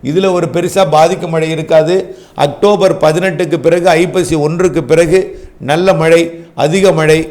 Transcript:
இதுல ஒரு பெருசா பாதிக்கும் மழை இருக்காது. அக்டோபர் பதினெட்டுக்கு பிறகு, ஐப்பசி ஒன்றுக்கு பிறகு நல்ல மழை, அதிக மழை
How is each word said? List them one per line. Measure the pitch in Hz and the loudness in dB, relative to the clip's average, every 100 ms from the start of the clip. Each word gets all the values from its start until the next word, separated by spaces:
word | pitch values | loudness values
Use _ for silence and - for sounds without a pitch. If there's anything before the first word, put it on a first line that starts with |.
இதுல | 123 160 190 180 | -2 -2 0 0
ஒரு | 170 | -2
பெருசா | 165 175 - 190 | -2 -4 -2 0
பாதிக்கும் | 151 165 180 170 | 2 2 0 -4
மழை | 165 160 | -4 -2
இருக்காது. | 160 151 160 156 180 175 - - - | -4 0 2 2 -2 -4 -14 -18 -4
அக்டோபர் | 143 - 202 208 190 180 | -4 0 0 2 2 2
பதினெட்டுக்கு | 151 160 185 165 175 160 | 0 0 -2 -4 -4 0
பிறகு, | 135 170 175 165 | 0 2 2 2
ஐப்பசி | 175 190 170 156 147 | 0 -2 -2 0 -2
ஒன்றுக்கு | 170 185 170 127 | 0 -2 -2 0
பிறகு | 160 170 185 185 - - - 123 | 2 2 2 -2 -10 -20 -16 -4
நல்ல | 156 185 | 0 2
மழை, | 175 160 165 165 - - | 0 4 2 2 -6 -18
அதிக | - 147 185 190 | -4 -2 2 2
மழை | 160 156 156 160 | 2 2 2 0